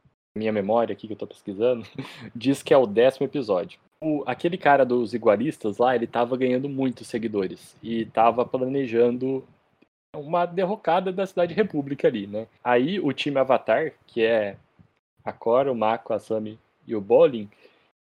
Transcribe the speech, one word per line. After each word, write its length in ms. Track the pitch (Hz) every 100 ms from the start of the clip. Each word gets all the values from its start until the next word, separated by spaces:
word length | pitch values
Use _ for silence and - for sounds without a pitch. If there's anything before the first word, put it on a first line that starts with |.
| _ _ _ 107
minha 160 | 110
memória 420 | 107 98 117 110
aqui 120 | 98 107
que 80 |
eu 40 | 101
tô 100 | 101
pesquisando, 580 | - - 95 123 120 104
<laughs> 480 | - 131 - 117 120
diz 280 | 123 139
que 100 | -
é 40 | 143
o 100 | 113
décimo 380 | 104 131 - 135
episódio. 540 | 147 107 92 87 - _ -
O, 220 | 156 147 127
aquele 320 | 123 175 175
cara 280 | 147 139 123
dos 280 | 123 107
iguaristas 640 | 117 110 104 117 - 107 98
lá, 180 | 123 123
ele 120 | 117
tava 300 | 120 120 127
ganhando 320 | 127 127 143
muitos 380 | 135 131 - 113
seguidores 680 | 117 110 104 92 85 - _
e 220 | 113 113 110
tava 400 | 113 117 117 117
planejando 1000 | 131 127 139 127 117 120 123 131 131 127 _ _ _ _ _ _ 151
uma 300 | 147 175 175
derrocada 680 | 170 180 208 - 180 185
da 140 | 185 185
Cidade 280 | 180 175
República 540 | 160 202 151 139 139 160
ali, 180 | 117 101
né? 220 | 107 113 _
Aí 360 | 120 123 143 202
o 120 | 143
time 240 | 131 151 135
Avatar, 540 | 131 120 - 117 156 _ _
que 160 | 120
é 320 | 113 113 101 95 _ _ _ _ _ _
a 100 | 110
Korra, 380 | - 117 123 139
o 40 | 117
Mako, 380 | 107 113 -
a 20 | 107
Asami 420 | - 110 107 107 _ _ -
e 80 | 113
o 60 |
Bolin, 480 | 101 127 165 117 101 _ _ _ _ _